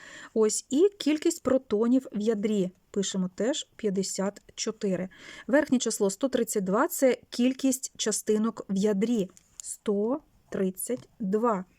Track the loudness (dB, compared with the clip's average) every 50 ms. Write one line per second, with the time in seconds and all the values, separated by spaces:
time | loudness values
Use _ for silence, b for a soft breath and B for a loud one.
0 | B B B B B B B 2 2 2 2 -2 -4 _ 2 4 4 4 2 _
1 | 0 0 0 2 0 -2 -2 0 _ 2 2 2 2 _ 0 0 2 4 4 2
2 | 2 -2 -6 -2 0 0 0 0 0 0 2 2 0 0 -4 _ _ _ -4 -4
3 | -4 -2 -2 -2 -2 -4 -2 -2 -2 -2 -2 -4 -6 -12 _ -4 -4 -2 -2 -2
4 | -4 -4 -4 -4 -4 -4 -6 -8 _ -20 _ -8 -8 -8 -6 -4 -4 -2 -2 -2
5 | -4 -8 B B B B B B B 2 2 2 4 4 0 0 0 -2 -2 0
6 | 0 0 0 0 -2 -2 0 0 -2 0 -2 -2 0 2 2 2 2 0 0 2
7 | 4 4 4 2 -4 _ -2 2 2 2 2 2 0 0 0 0 -6 -12 -8 -4
8 | -2 -2 -2 -2 0 0 0 2 2 -2 -4 -6 -6 -4 -2 0 2 2 2 2
9 | 2 0 0 0 -2 -4 _ -20 _ _ _ -18 -14 -14 -14 -6 _ -2 0 0
10 | 0 -2 -2 -4 -6 _ _ _ _ _ -4 -2 -2 -2 -4 -6 -6 -6 -6 -8
11 | -8 _ _ _ -4 -2 0 0 2 2 0 0 -4 B B